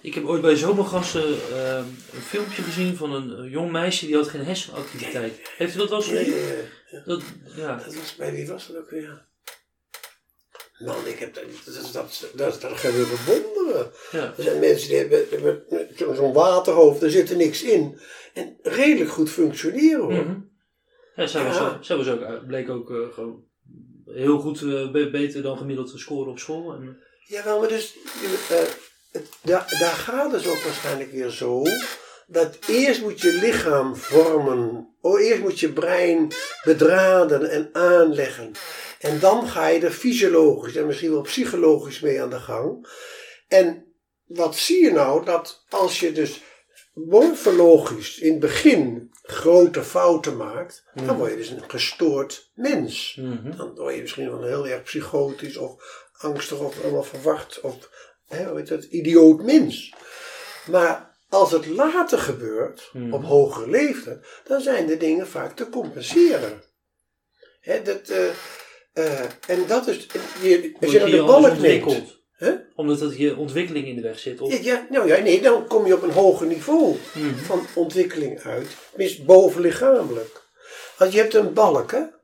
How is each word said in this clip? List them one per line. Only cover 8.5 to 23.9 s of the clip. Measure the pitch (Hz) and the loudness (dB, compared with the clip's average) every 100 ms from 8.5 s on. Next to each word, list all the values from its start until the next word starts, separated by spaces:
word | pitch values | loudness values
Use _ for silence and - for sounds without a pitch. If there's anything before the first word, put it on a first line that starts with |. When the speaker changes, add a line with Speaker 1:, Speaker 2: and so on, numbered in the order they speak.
| 185 - | -14 -14
Speaker 2:
dat | 165 | -18
ook | 156 | -14
weer? | 160 151 147 _ _ - - _ _ _ - - _ _ _ _ - - _ | -14 -14 -18 _ _ -20 -20 _ _ _ -20 -20 _ _ _ _ -20 -20 _
Man, | 123 - - | -12 -10 -10
ik | - | -10
heb | - | -14
dat, | - - - | -14 -18 -18
dat, | - - 127 | -20 -18 -14
dat, | 120 - - - | -12 -12 -14 -16
dat, | 127 139 - | -6 -6 -4
dat | 127 131 | -10 -4
gebeuren | 135 120 117 120 123 | -2 0 0 -2 0
wonderen. | 254 427 415 349 175 120 - - | 0 0 -4 -2 -2 -4 -10 -10
Speaker 1:
Ja. | 165 135 - | -8 -8 -4
Speaker 2:
Er | |
zijn | 147 151 | -2 2
mensen | 156 147 - | 4 2 2
die | 71 | 0
hebben, | 69 - - | 2 2 2
hebben | 73 73 - - - - - | -2 -2 -4 -6 -8 -8 -6
zo-, | 160 | -6
zo'n | 135 139 | -2 2
waterhoofd, | 135 180 180 180 165 156 143 | 4 4 4 2 8 8 6
er | 156 | 2
zit | 175 170 | 2 2
er | 180 | 2
niks | 160 - | 0 0
in. | 240 202 143 143 - - - | 0 2 2 -8 -20 -20 -18
En | - 170 - | -14 -14 -8
redelijk | 160 226 285 294 156 | -6 2 2 4 0
goed | - 156 | -2 -4
functioneren, | - 156 - 156 233 311 294 | 0 -2 -2 -6 2 2 2
hoor. | 175 | -2
Speaker 1:
Mhm. | 175 151 196 - _ _ _ _ _ _ - | -2 -4 -8 -14 _ _ _ _ _ _ -8
Ja, | 170 | -6
zij | 156 | -2
was | 131 180 | -2 -2
Speaker 2:
Ja. | 208 | -4
Speaker 1:
ook, | 143 | -6
zij | - 165 | -6 -4
was | 131 | -2
ook, | 117 | -4
eh, | 110 113 127 | -6 -12 -10
bleek | 131 127 | -10 -8
ook, | 123 120 | -10 -8
eh, | 120 120 | -8 -8
gewoon | - 117 113 _ _ _ - - | -10 -14 -14 _ _ _ -20 -20